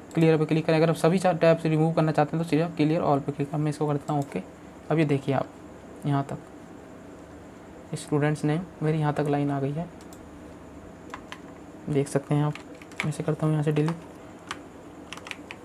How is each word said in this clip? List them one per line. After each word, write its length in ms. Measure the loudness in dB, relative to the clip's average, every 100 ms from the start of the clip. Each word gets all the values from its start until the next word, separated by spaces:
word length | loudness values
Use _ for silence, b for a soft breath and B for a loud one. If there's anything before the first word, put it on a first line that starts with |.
| -4
Clear 220 | 4 6 6
पे 60 |
क्लिक 220 | 4 2 4
करें। 100 | 4
अगर 140 | 4
आप 60 | 4
सभी 220 | 4 4
चार 180 | 4 6
tabs 280 | 6 6
remove 280 | 4 4 4
करना 200 | 4 4
चाहते 240 | 4 2 0
हैं 80 |
तो 60 | 2
सिर्फ 260 | 2 2 2
clear 240 | 2 4
all 180 | 4 2
पे 120 | 0
click 180 | -2 -2
करें। 100 | 0
मैं 100 | -2
इसको 160 | 0 0
कर 60 |
देता 180 | 0 0
हूँ 100 | -2
ओके। 200 | -2 -6 -8 -14 -20 -12 -2
अब 80 | 2
ये 60 |
देखिए 300 | 4 2 2
आप 140 | 0 -2 -8 -18 -18 -18 -8 -2
यहाँ 180 | 0
तक 1700 | -2 -8 -12 -18 -18 -18 -18 -20 -20 -20 -18 -18 -20 -20 -20 -18 -12 -10
स्टूडेंट्स 480 | -2 2 2 2
नेम, 160 | 0 0 -4 -4
मेरी 160 | -2 2
यहाँ 140 | 0
तक 120 | 0 0
लाइन 220 | 0 0
आ 100 | 0
गई 120 | -2
है, 160 | -4 -8 -12 -18 -18 -18 -18 -18 -18 -18 -18 -18 -18 -16 -16 -14 -16 -16 -18 -18 -12 -2
देख 180 | 0 0
सकते 260 | -2 0
हैं 100 | 0
आप। 100 | 0 -2 -10 -18 -12 -6
मैं 120 | -4
इसे 140 | -4
करता 240 | -4 0 0
हूँ 60 |
यहाँ 120 | 2
से 80 | 2
डिलीट। 240 | 2 0 -2 -10 -18 -18 -16 -14 -14 -16 -20 -20 -18 -16 -14 -14 -14 -16 -16